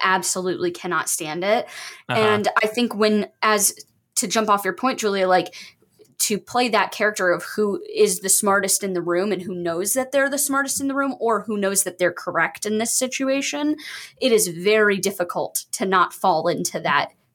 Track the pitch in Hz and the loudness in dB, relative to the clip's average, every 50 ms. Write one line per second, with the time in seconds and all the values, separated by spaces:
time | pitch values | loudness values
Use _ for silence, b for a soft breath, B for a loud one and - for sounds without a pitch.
0 | - 190 190 190 180 - - 190 180 185 165 - 175 175 175 - - 180 170 160 | 0 2 2 2 0 -2 -2 -2 -2 -4 -2 -2 -2 -4 -4 -4 -6 -4 -2 -2
1 | - - - - 165 151 151 175 180 202 220 240 - B B B B B B B | -2 -2 -4 -4 -4 -6 -6 -2 0 2 2 0 0 B B B B B B B
2 | B B - 226 214 214 208 208 202 185 - 233 226 214 220 240 240 220 - 202 | B B 0 2 2 4 2 2 2 0 0 2 0 0 0 0 0 0 0 2
3 | 214 214 214 208 - - _ - - 214 214 208 196 - - - - _ _ _ | 2 4 4 2 0 -2 _ -2 2 2 4 4 2 0 -2 -4 -14 _ _ _
4 | _ _ - - - 190 - 226 220 208 202 202 202 190 180 - - 262 254 - | _ _ -6 -4 -4 -2 0 0 2 4 2 2 2 -2 -4 -2 -2 -2 0 0
5 | 220 208 196 196 185 185 185 185 170 - B B B B B B _ _ _ - | 0 0 0 2 2 4 4 4 2 0 B B B B B B _ _ _ -20
6 | - _ _ - - - 208 180 - - - 247 247 233 214 208 185 - - - | -20 _ _ -4 -2 -2 -2 -2 -4 -2 0 0 0 2 2 2 2 0 0 0
7 | 202 214 208 - 185 180 175 170 - - - 208 214 202 190 - - - - 165 | 0 0 0 2 2 2 2 2 -2 -6 -2 0 0 0 0 -4 -6 -4 2 4
8 | 214 196 185 180 185 190 - - 220 202 196 196 190 196 - - 202 196 185 175 | 4 4 4 0 0 0 2 2 4 4 2 2 2 0 0 0 -2 -2 -2 -2
9 | 165 175 170 175 196 214 196 185 175 202 185 175 170 170 165 170 196 202 - 262 | -2 0 0 0 0 0 -2 -4 -4 -6 -6 -4 -4 -4 -2 -2 -2 -2 0 -2
10 | 254 262 285 277 269 277 277 277 - - 269 277 277 269 - - 277 269 269 277 | -2 0 2 0 2 2 0 -2 -2 0 0 0 -2 -2 -2 -4 -2 -2 -2 0
11 | 277 277 247 - 226 233 220 202 - 233 214 208 196 196 196 190 - 185 - - | -2 -2 -2 -2 0 2 2 0 0 -2 -2 0 0 0 0 0 -2 -2 0 0
12 | 185 175 175 - - 180 - 165 165 170 - - - 208 214 214 226 233 - - | 0 0 0 -2 -8 -4 0 0 0 0 -2 -4 -6 -2 -2 -2 -2 -2 -2 -2
13 | 254 247 254 - 269 262 269 277 277 - 294 294 294 302 302 294 B B B B | -2 -2 -2 -2 -2 0 0 0 -2 -4 -4 -2 -2 -2 -2 -2 B B B B
14 | B B B B 247 254 226 208 - 180 160 170 175 208 214 220 208 208 196 190 | B B B B 0 2 4 4 2 0 -2 -2 0 2 4 4 4 4 2 2
15 | 190 196 196 - 180 175 - 180 139 - - - - _ - - 214 190 190 185 | 0 -2 -2 -2 -4 -4 -4 -4 -4 -4 -6 -10 -10 _ -6 -4 -2 2 4 4
16 | 175 - - - - 190 170 156 156 170 160 - 175 - - 165 165 160 143 143 | 4 2 0 0 2 2 2 2 2 0 0 -2 -2 -4 -6 -4 -2 0 0 0
17 | 143 - _ _ _ _ | 0 -2 _ _ _ _